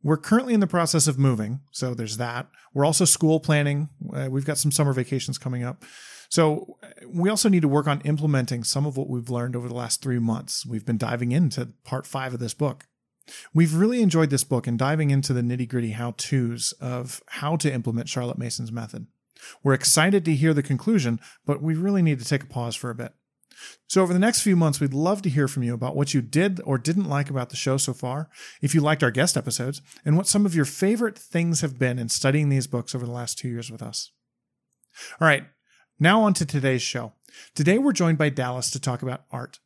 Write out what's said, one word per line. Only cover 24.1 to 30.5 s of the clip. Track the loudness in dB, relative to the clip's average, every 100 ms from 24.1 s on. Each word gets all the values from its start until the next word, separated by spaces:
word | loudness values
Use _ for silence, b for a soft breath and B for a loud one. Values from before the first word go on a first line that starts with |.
the | 4
next | 2 2
few | 2 4
months, | 4 2
we'd | -2 0
love | -2 0
to | 0
hear | 0 0
from | 0
you | -4 -4
about | -4 -2
what | 0 0
you |
did | 0 0 0 -2 -4
or | -2
didn't | 0 -2 0
like | -2 -2
about | -6 -6
the | -6
show | -2 0
so | -2
far, | -4 -6 -6 -8 B B B
if | 2
you | 2
liked | 2 2
our | 2
guest | 2 0 0
episodes, | -4 -4 -6 -8 B B
and | 2 2
what | 4
some | 2
of | 2